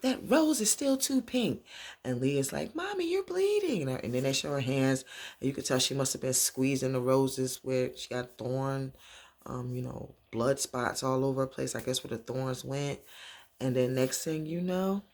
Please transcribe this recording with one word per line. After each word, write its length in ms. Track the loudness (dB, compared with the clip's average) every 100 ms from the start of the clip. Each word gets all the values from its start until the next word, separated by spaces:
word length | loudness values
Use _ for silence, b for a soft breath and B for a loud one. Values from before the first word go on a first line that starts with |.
that 180 | 0 -2 2
rose 320 | 4 6 4
is 80 | 2
still 280 | 2 2 2
too 240 | 2 0
pink. 420 | 2 0 0 -2 -6 B B B
And 180 | -4 0
Leah's 320 | 2 2 0
like, 220 | -2 -4 -6
Mommy, 340 | -6 -2 0
you're 140 | 0
bleeding. 680 | -2 0 2 2 2 0 0
And, 140 | -2
and 100 | -2
then 100 | 0
they 100 | 2
show 180 | 0 0
her 80 | -2
hands, 440 | 0 2 4 2 -2 B B B
and 80 | -4
you 60 |
can 100 | -2
tell 160 | 0 2
she 140 | 2
must 200 | 0 0
have 80 | 0
been 120 | 0
squeezing 600 | 2 2 2 2 2 2
the 80 | 0
roses 580 | 4 4 4 2 -2 -2
where 320 | -2 0 0 -4
she 140 | -6
got 280 | -6 -6 -8
thorn, 560 | -4 -2 0 -2 -4 -8 B B B B -10
um, 280 | -6 -4
you 80 | -4
know, 340 | -6 -8 -12 -16 _
blood 280 | 0 2 2
spots 440 | 0 -2 -2 0
all 220 | 0 2 2
over 160 | 2
her 60 | -2
place, 280 | -2 -4 -2
I 60 |
guess 220 | -2 -2
where 140 | -2 -8
the 60 |
thorns 400 | -4 -4 -2 -4
went. 360 | -4 -4 -4 -6 -10 B B B B _
And 160 | 0 2
then 200 | 2 4
next 280 | 2 0
thing 220 | -4 -4 -2
you 160 | -2
know 420 | 0 0 0 0 -4